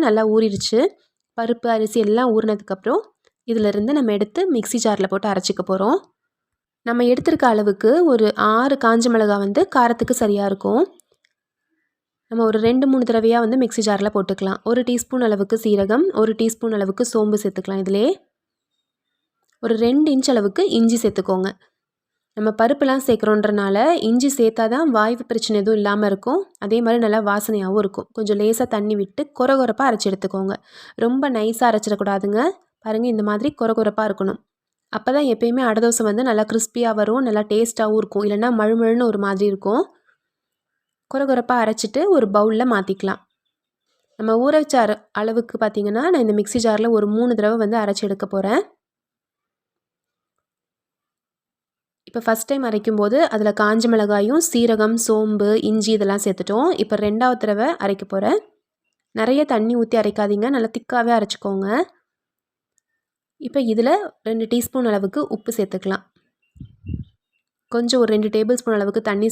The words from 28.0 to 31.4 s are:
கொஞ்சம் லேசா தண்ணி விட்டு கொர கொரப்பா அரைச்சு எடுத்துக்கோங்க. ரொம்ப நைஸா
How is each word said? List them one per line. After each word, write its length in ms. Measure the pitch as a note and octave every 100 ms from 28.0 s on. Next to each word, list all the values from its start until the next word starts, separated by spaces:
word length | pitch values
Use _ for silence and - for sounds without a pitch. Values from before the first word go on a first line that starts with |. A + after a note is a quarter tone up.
| - -
கொஞ்சம் 220 | G#3+ G#3
லேசா 240 | G#3+ A3+ B3 G#3+
தண்ணி 200 | G#3 G#3
விட்டு 280 | G3 - D4 -
கொர 160 | B3+ C4+
கொரப்பா 240 | A#3+ A3 C4+
அரைச்சு 200 | G#3+ G3+
எடுத்துக்கோங்க. 440 | F#3+ F#3+ F#3+ F#3+ - _ - - - A#3
ரொம்ப 240 | C4 C#4
நைஸா 360 | A3+